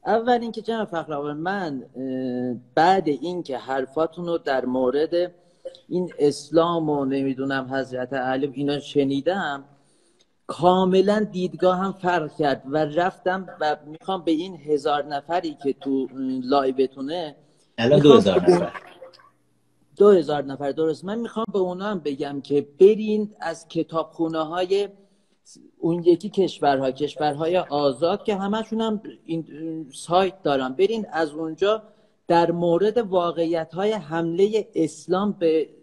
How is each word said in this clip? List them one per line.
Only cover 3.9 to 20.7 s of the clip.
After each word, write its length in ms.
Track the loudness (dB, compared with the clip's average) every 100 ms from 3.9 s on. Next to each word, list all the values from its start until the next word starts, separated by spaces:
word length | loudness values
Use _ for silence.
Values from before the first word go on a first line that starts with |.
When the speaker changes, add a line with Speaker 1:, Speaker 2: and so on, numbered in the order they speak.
| -2 -4 -4 -6
Speaker 1:
رو 120 | -4
در 280 | -2 -2 -2
مورد 680 | 0 0 0 0 0 -2 -6 _ _ -18 -18 _
این 260 | -4 -4 0
اسلام 720 | 0 0 0 2 2 0 0
و 160 | -2 0
نمی‌دونم 680 | -2 -2 -4 -4 -4 -4
حضرت 400 | -6 -4 -6 -6
علی 380 | -4 -2 -2 -2
اینا 260 | -4 -4 -4
شنیدم، 840 | -2 0 0 0 -2 -2 -4 -8 -12 _ _ _ _ _ _ _ -16
کاملاً 800 | 0 2 4 4 4 4 2 0
دیدگاهم 600 | -4 -6 0 0 2 -2
فرق 440 | -4 -2 -2 -2 -2
کرد 260 | -2 -2 -4
و 120 | -2
رفتم 720 | 0 0 -2 -2 -4 -4 -6 -4
و 160 | -4 -4 -8
می‌خوام 380 | -16 -8 -4
به 80 | -2
این 260 | -2 -4 -12
هزار 480 | -2 -2 0 -2 -2
نفری 520 | -8 -4 -4 -4 -6
که 100 | -6
تو، 340 | -4 -2 -2 -4
اه، 60 | -6 -6 -4
لایوتونه، 920 | 0 2 2 0 -2 -2 -8 -6 -8 -12 _ _ _ -2
Speaker 2:
الان 180 | 4 8
Speaker 1:
می‌خوام 180 | 10
Speaker 2:
دو 60 | 10
هزار 300 | 8 2 4
نفر. 220 | 2 2 -8 -18 -20 -20 -20 _ _ _ _ _ _ _ 4
Speaker 1:
دو 120 | 8
هزار 340 | 8 4 -4
نفر، 280 | -4 -6 -6